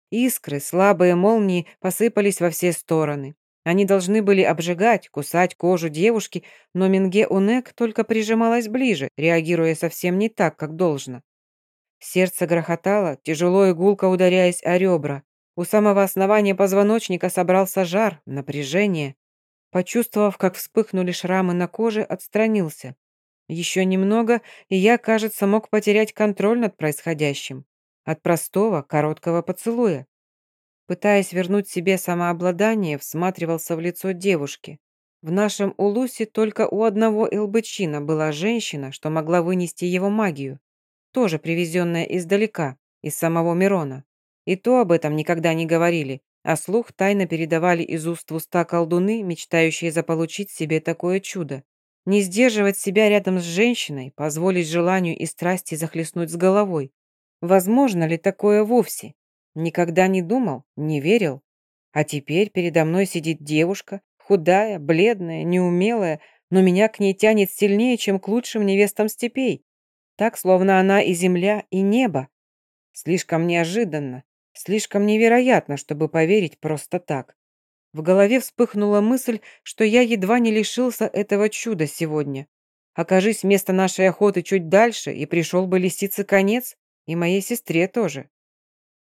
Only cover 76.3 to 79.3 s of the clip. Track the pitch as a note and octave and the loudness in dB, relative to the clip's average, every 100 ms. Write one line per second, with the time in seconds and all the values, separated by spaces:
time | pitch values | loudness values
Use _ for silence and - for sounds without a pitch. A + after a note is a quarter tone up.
76.3 | G#3 E3+ - D#3 D3+ - F3+ - C#3+ - | 2 0 -4 -6 -6 -6 -8 -6 -8 -8
77.3 | _ _ _ _ _ _ D3+ D#3+ F#3 G3+ | _ _ _ _ _ _ -6 2 4 6
78.3 | B3+ - - A#3+ G3+ G#3 G#3 G#3+ C4 - | 4 0 -2 0 0 0 2 2 0 -2